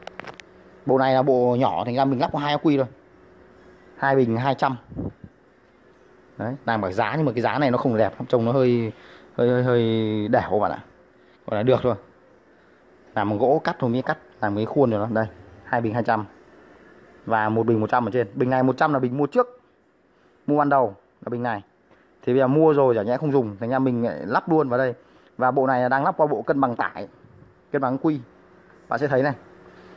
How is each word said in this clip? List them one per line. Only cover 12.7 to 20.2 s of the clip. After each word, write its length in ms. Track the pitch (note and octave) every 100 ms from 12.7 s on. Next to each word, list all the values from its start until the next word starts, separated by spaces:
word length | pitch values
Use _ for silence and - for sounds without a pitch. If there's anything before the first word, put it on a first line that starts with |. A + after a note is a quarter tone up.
| _ _ _ - -
Làm 140 | G2+
bằng 100 | G#2
gỗ 220 | B2 D#3
cắt 120 | E3 F3
thôi 100 | B2+
mới 120 | B2
cắt, 160 | - D#3 - -
làm 140 | G#2+ G2+
cái 100 | A#2
khuôn 260 | D3+ B2+
rồi 80 | G#2+
đó. 80 | A2
Đây, 140 | A2 A2 - - -
hai 180 | - B2
bình 120 | A#2
hai 100 | A#2+
trăm 220 | A2+ A2 G#2 - - - - - - - - - -
và 240 | A2 G#2+
một 160 | A2 A2+
bình 160 | A2+
một 80 | G#2+
trăm 180 | B2+ A2+
ở 40 |
trên. 160 | B2 A#2
Bình 160 | C#3 B2+
này 140 | C3
một 140 | C3 B2+
trăm 160 | D#3
là 60 | C#3
bình 180 | B2+ C3
mua 100 | D3
trước. 320 | B3 B3 - _ _ _ _ _ _